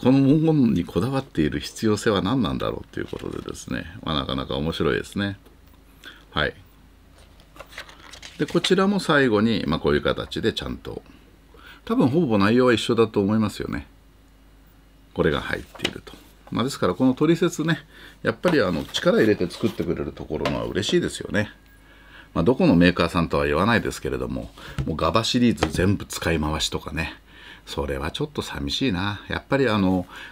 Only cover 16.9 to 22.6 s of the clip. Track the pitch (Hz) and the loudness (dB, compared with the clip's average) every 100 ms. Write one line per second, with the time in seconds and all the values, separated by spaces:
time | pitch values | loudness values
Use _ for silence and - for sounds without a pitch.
16.9 | 90 131 127 151 170 175 - 156 160 - | 2 2 4 2 2 0 0 -2 -2 -6
17.9 | - - - - - 180 151 95 80 69 | -20 -20 -8 -4 -2 2 2 2 0 -4
18.9 | - 175 220 110 98 90 - 113 - 85 | -2 2 4 4 2 -2 -2 -4 -2 -4
19.9 | 76 73 - 67 78 82 64 58 87 - | -4 -6 -10 -8 -4 -2 -4 -4 -4 0
20.9 | 180 - - - 98 107 - - - - | 0 -2 -6 -4 -2 -4 -8 -20 -20 -20
21.9 | - - - - 82 85 135 | -20 -20 -20 -6 0 4 4